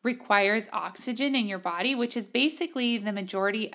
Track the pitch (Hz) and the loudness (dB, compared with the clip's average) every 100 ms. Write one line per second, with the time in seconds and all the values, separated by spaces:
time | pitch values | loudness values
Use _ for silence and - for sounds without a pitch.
0 | 240 247 - 202 196 220 214 - 165 185 | -2 -4 2 4 6 2 0 -6 -6 -6
1 | - 233 277 269 208 190 185 170 240 269 | -6 -2 0 2 0 -2 -4 0 0 0
2 | 240 240 202 240 285 311 339 262 240 233 | 0 -2 -2 2 2 0 -4 -2 0 0
3 | 208 202 196 196 196 214 220 | -2 -4 -4 0 0 0 -4